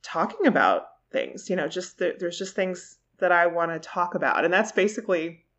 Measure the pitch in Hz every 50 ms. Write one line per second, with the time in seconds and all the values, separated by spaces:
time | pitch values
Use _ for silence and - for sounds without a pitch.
0 | - - - 165 180 220 - - 392 277 185 143 104 92 92 - - - _ _
1 | _ _ - - - - - 190 - - 190 180 151 156 - 180 180 - - _
2 | 190 165 151 - 185 170 170 - 196 190 - - 190 185 180 180 - - - _
3 | _ _ _ _ 190 180 180 175 170 175 165 170 170 165 165 160 160 - - 190
4 | 175 - - - - 131 - - - 170 180 196 220 214 - - 185 208 214 247
5 | 220 - 185 170 160 170 165 _ _ _ _